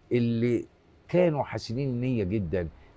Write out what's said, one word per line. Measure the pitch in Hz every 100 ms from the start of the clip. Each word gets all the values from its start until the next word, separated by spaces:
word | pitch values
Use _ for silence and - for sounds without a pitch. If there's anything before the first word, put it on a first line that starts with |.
| -
اللي | 120 117 117 120 113 - _ _ - -
كانوا | 170 175 147
حسنين | 117 110 - 117 139
النية | 120 127 120
جدًا، | 92 110 87 92 82 - -